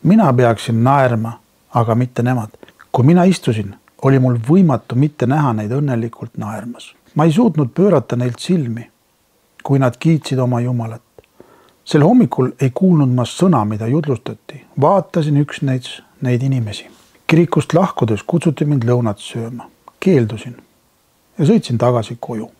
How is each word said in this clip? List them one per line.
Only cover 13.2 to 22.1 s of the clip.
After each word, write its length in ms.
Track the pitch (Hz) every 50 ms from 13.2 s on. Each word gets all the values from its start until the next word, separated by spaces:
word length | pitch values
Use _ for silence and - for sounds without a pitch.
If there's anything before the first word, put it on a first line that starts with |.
| 123 -
sõna, 320 | - - 175 196 170 127 107 104
mida 200 | 110 104 110 113
jutlustati. 760 | 127 156 156 151 135 113 _ - 113 - _ _ - 139 - _ _ -
Vaatasin 560 | 131 151 196 196 175 - - 180 156 151 147 143 147
üksnes 580 | 147 - - - 139 131 127 127 - - - - _ _ _ -
neid 180 | 123 123 120 127
inimesi. 460 | 135 135 127 117 107 98 - - - - _ _ _ _ _ _
Kirikust 480 | _ - 160 170 156 - 165 143 - -
lahkudes 500 | 160 190 175 - - - 117 113 101 -
kutsuti 400 | - - 170 - 170 143 - 160
mind 240 | 147 147 139 113 117
lõunat 320 | 123 123 120 110 101 -
sööma. 480 | - - - 123 113 113 123 120 - - _ _ _ - _ _
Keeldusin 560 | - 185 190 139 120 107 113 107 - - 120 - _ _ _ _ _ _ _ _ _ _ _ _ _ _ _ -
ja 80 | 170
sõitsin 320 | 135 220 220 - - 123 113
tagasi 380 | 110 123 123 117 110 -